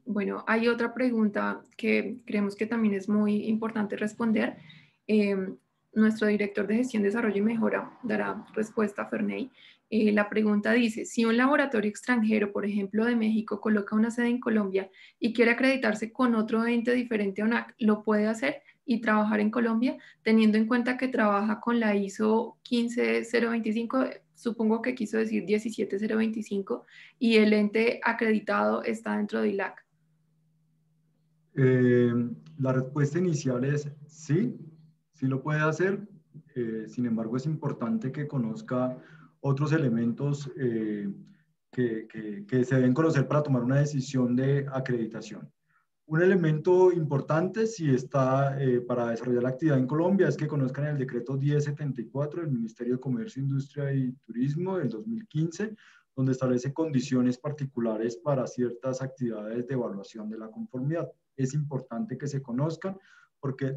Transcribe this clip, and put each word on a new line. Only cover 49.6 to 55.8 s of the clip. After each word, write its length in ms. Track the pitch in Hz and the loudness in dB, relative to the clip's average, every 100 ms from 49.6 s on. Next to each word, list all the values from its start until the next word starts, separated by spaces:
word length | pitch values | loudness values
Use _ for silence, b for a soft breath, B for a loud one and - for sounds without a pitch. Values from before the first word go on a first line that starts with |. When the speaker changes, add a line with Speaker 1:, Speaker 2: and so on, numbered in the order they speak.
| 160 131 | 2 2
Speaker 2:
en 100 | 127 | 2
Colombia, 400 | 151 180 190 156 | 2 2 4 2
es 100 | 143 | 0
que 100 | 151 | -2
conozcan 380 | 147 127 - 151 | 0 -2 -2 -2
el 120 | 143 | -2
decreto 400 | 123 120 131 135 | -4 -4 -4 -2
diez 260 | 143 147 | 0 0
setenta 380 | 143 143 143 117 | 0 -4 -4 -6
y 40 | 107 | -6
cuatro 360 | 135 147 170 | -6 -4 -4
del 100 | 156 | -4
Ministerio 440 | 120 110 - 120 127 | -2 -4 -6 -4 -2
de 40 | |
Comercio, 420 | 135 117 107 131 | -2 -4 -6 -6
Industria 520 | 139 135 - 147 139 | -4 -4 -4 -6 -2
y 200 | 135 127 - - | 0 -2 -6 -10
Turismo 520 | 113 139 156 185 185 | -4 -2 -2 -2 -2
del 120 | 123 | -4
dos 160 | 107 107 | -4 -6
mil 200 | 113 - | -8 -6
quince, 480 | 151 170 - 220 B | -4 -2 -4 -8 B